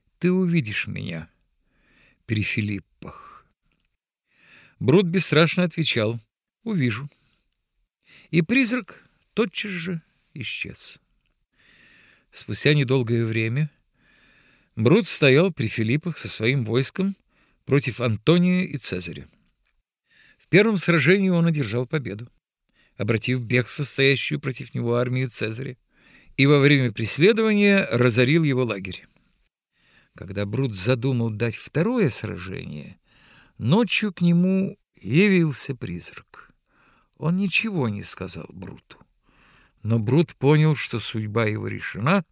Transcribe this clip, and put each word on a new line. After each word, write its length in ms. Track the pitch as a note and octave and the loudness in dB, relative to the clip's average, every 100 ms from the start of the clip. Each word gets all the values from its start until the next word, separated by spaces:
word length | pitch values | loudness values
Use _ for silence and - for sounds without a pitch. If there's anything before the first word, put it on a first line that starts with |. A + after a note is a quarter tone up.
| _ - | _ -4
Ты 120 | F3 | 0
увидишь 560 | F#3 F3+ E3 A2 G2+ G#2 | 2 2 0 0 -4 -6
меня 420 | G2 G2+ D#2+ D#2+ _ _ _ _ _ _ _ _ _ - | -8 -8 -10 -14 _ _ _ _ _ _ _ _ _ -6
при 160 | G#2+ | -4
Филиппах». 1000 | F#2+ - G#2 G2+ - _ - - - - _ _ _ _ _ _ _ _ _ _ _ - _ - | -4 -4 -4 -6 -12 _ -20 -20 -20 -20 _ _ _ _ _ _ _ _ _ _ _ -20 _ -4
Брут 280 | G#2 F3 F3+ | 4 4 4
бесстрашно 580 | F3+ - D3+ D#3+ - | 2 2 4 4 2
отвечал: 560 | F3+ E3+ D3+ A#2+ G#2+ A#2 - _ _ _ | -2 -2 -2 0 -2 -4 -10 _ _ _
«Увижу». 480 | A3+ F#3+ B2 A2 C#3+ _ _ _ _ _ _ _ _ _ _ - _ | -6 -2 0 -2 -8 _ _ _ _ _ _ _ _ _ _ -20 _
И 120 | D#3 | 0
призрак 640 | D#3+ B3+ A#3+ B3 G3 - _ _ _ | 2 2 2 -2 -6 -16 _ _ _
тотчас 380 | - A3 - G#3+ | -2 -2 -4 -6
же 300 | F3+ E3 E3+ - _ _ | -8 -6 -8 -10 _ _
исчез. 640 | D3 A2+ - - - - - _ _ _ _ _ _ _ _ _ _ _ _ _ | -12 -8 -6 -8 -10 -12 -12 _ _ _ _ _ _ _ _ _ _ _ _ _
Спустя 440 | - - G#2+ C#3+ | -12 -8 -2 2
недолгое 500 | D3+ B2 C3+ A2+ A#2 | 2 2 0 0 -2
время 460 | A2+ A2+ A2+ B2+ D3+ _ _ _ _ _ _ _ _ _ _ - | -2 -2 -2 -2 -4 _ _ _ _ _ _ _ _ _ _ 0
Брут 320 | A2+ G3+ G3+ | 4 4 4
стоял 440 | - C#3+ C3+ F#3+ | 4 6 6 4
при 140 | - A2 | 0 -4
Филиппах 500 | - A2 D3 F3 - | -2 -2 -2 -4 -6
со 120 | G2 | -6
своим 360 | - A2+ C#3 | -2 0 0
войском 520 | G#2+ A#2+ C3 - G3 F#3+ _ _ _ _ | 0 0 -2 -2 -4 -6 _ _ _ _
против 360 | - C#3+ B2+ A2 | -2 -2 0 -4
Антония 640 | A#2+ G#2 - F3 F3+ F3+ | -2 0 2 4 4 0
и 120 | F#3 C3+ | -2 -4
Цезаря. 520 | - F2+ F2 D2 C2 _ _ _ _ _ _ _ _ _ _ _ | -6 -4 -6 -10 -16 _ _ _ _ _ _ _ _ _ _ _
В 80 | _ | _
первом 320 | F3+ A3 G3 | 4 4 2
сражении 500 | E3+ E3+ C3+ G3+ F#3+ | 2 2 4 4 4
он 180 | F3 E3+ | 2 2
одержал 400 | D3+ A2+ A#2 B2+ | 0 -2 -2 -2
победу, 440 | D#3 A#2 G#2 A#2+ _ _ _ _ _ _ - | -4 -6 -10 -12 _ _ _ _ _ _ -6
обратив 440 | G#2+ A2+ - B2+ | -2 0 0 -4
в 40 | |
бегство 380 | A2+ B2 A#2+ - | 0 0 0 -4
стоящую 580 | C#3 - C3+ C3+ - C#3+ | -4 0 2 2 -2 -6
против 340 | C#3 B2+ B2+ | -6 -10 -10
него 200 | B2+ A#2 | -6 -2
армию 340 | A#2+ B2 B2+ C3 | -2 -2 -4 -4
Цезаря, 480 | - A2 A2+ C3+ B2 _ _ _ _ - - | -4 -4 -6 -12 -16 _ _ _ _ -6 2
и 100 | C#3 | 4
во 140 | D3 | 6
время 320 | C#3 C#3+ B2 | 6 4 2
преследования 920 | G#2+ A2 - F#3 A3+ A3 G#3 G2+ G2+ - | -2 -2 2 4 4 2 2 4 4 2
разорил 540 | A#2 B2 A2 B2 E3 | 2 2 4 4 4
его 180 | D3+ B2+ | 2 0
лагерь. 420 | B2 G2+ F#2 - - _ _ _ _ _ _ _ _ _ _ | -2 -4 -8 -14 -16 _ _ _ _ _ _ _ _ _ _
Когда 320 | - F#2 G2 G2+ | -16 -10 -6 -4
Брут 280 | A2+ C3+ | -2 -2
задумал 560 | F#2+ G2 B2+ C3 B2 A#2 | -2 0 0 0 0 -2
дать 260 | G#2+ A#2 - | -2 -4 -4
второе 540 | - C#3+ G3+ B3+ D#3 | -6 -2 0 2 0
сражение, 880 | - G2+ F2+ F#2 E2+ E2+ D2+ C#2+ - _ _ _ - _ - | 0 -6 -8 -10 -10 -10 -12 -14 -20 _ _ _ -20 _ -6
ночью 540 | A2 G3 A3+ - G#3+ | 2 2 4 0 0
к 80 | - | 0
нему 580 | E3+ E3+ F3+ F#3+ G3 - _ | 2 4 4 2 -2 -8 _
явился 800 | _ F#2+ C#3+ G#3 F#3 D#3 B2+ - | _ 0 4 4 4 2 0 -6
призрак. 720 | B2+ G2+ - - - - - - _ _ _ _ _ _ - | -6 -8 -8 -10 -12 -20 -20 -20 _ _ _ _ _ _ -6
Он 200 | C#3+ F#3 | -2 0
ничего 540 | G3 - A3+ F#3 A#2+ | 0 0 0 -2 -2
не 120 | G2+ | -2
сказал 440 | - - F2+ E2 - | -6 -6 -8 -10 -14
Бруту, 480 | F#2 - - - - _ _ _ _ _ _ _ _ | -16 -16 -16 -20 -20 _ _ _ _ _ _ _ _
но 160 | G#2+ A#2 | -2 -2
Брут 360 | A2 C#3+ E3 - | 2 2 2 0
понял, 380 | C3+ D3+ D#3 | 2 4 4
что 240 | C#3+ - A#2 | 0 -4 -6
судьба 460 | - A2+ G#2+ A2 | -6 -6 -4 -2
его 240 | A2 G#2+ G#2 | -2 -2 -6
решена, 560 | G2+ - - B2 G3 - | -8 -10 -6 0 0 -2